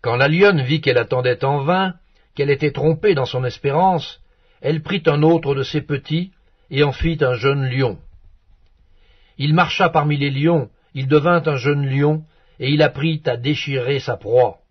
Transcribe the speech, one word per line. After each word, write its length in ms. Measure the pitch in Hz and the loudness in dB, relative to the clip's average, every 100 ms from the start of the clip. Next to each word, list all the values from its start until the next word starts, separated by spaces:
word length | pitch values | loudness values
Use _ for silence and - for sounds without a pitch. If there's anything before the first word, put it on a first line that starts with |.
Quand 140 | 120 120 | -2 0
la 120 | 139 | 2
lionne 340 | 160 202 170 | 4 4 4
vit 200 | 127 156 | 0 -2
qu'elle 160 | 139 120 | 2 0
attendait 460 | 113 127 127 120 | 0 -2 0 -2
en 200 | 135 143 | -2 -2
vain, 300 | 139 185 190 180 _ _ _ | 0 0 -2 -6 _ _ _
qu'elle 160 | - 143 | -4 -2
était 220 | 139 151 | 0 0
trompée 420 | - 151 156 208 | 0 -2 2 2
dans 120 | 156 131 | 0 -2
son 180 | 127 | -4
espérance, 800 | 127 - 139 143 190 175 - - _ _ _ _ | -4 -4 -2 2 2 0 -4 -16 _ _ _ _
elle 200 | - 160 | -4 -4
prit 220 | 156 196 - | -4 -2 0
un 160 | 147 | 2
autre 320 | 156 170 139 | 4 2 0
de 100 | 139 | -4
ses 180 | 127 151 | -2 -6
petits, 500 | - 139 - 160 190 _ _ _ _ | -4 -8 -4 -6 -6 _ _ _ _
et 140 | 135 | -2
en 80 | 147 | 0
fit 260 | 131 170 160 | 0 -2 0
un 120 | 135 | 0
jeune 360 | 123 135 139 131 | 0 0 0 -2
lion. 300 | 127 127 95 - - - - _ _ _ _ _ _ _ _ _ - | -2 -2 -4 -16 -20 -20 -20 _ _ _ _ _ _ _ _ _ -6
Il 160 | 139 | 0
marcha 360 | 156 175 - 180 | 2 2 0 2
parmi 280 | 165 151 147 | 2 0 0
les 120 | 143 | -2
lions, 380 | 139 156 165 120 _ _ | 0 2 0 -2 _ _
il 140 | 135 135 | -8 2
devint 360 | 151 160 175 160 | 2 4 2 0
un 120 | 135 | -2
jeune 280 | 131 143 139 | 0 0 0
lion, 380 | 135 143 156 156 _ _ _ | 0 0 0 -6 _ _ _
et 120 | 127 | -2
il 100 | 147 | 2
apprit 400 | 151 135 160 156 - | 2 2 -4 -2 -4
à 120 | 120 | -4
déchirer 640 | 127 147 - 135 123 139 | -4 -4 -4 -4 -2 -4
sa 180 | - 110 | -4 -8
proie. 420 | 101 123 117 - _ | 0 2 2 0 _